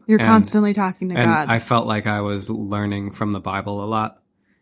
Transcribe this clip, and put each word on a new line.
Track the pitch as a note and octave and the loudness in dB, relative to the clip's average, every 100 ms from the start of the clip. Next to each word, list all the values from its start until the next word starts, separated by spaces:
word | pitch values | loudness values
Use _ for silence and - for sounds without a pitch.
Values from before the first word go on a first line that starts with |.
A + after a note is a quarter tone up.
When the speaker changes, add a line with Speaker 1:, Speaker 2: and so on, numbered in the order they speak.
| - | 2
Speaker 1:
You're | G#3+ | 4
Speaker 2:
and, | A3+ | 6
Speaker 1:
constantly | A3 G#3 G#3+ G#3 | 6 4 2 2
talking | G3+ F#3+ - F#3 | 0 -2 -4 -4
to | F3 | 0
Speaker 2:
and | C#3+ | 2
Speaker 1:
God. | D#3+ C3+ | 2 2
Speaker 2:
I | A2+ | 0
felt | - A#2+ A#2 | 2 0 0
like | G#2+ G#2+ | -2 -2
I | G#2 | -2
was | G2+ G2+ G2 | -2 -4 -4
learning | A2+ G2+ G#2 G#2 G2+ G2+ | -6 -4 -4 -2 -4 -6
from | - G#2 | -6 -4
the | G2 | -4
Bible | F#2+ G2 G2 G2+ | -6 -6 -6 -6
a | G#2 | -4
lot. | A2 A2 - _ _ _ _ | -2 -4 -8 _ _ _ _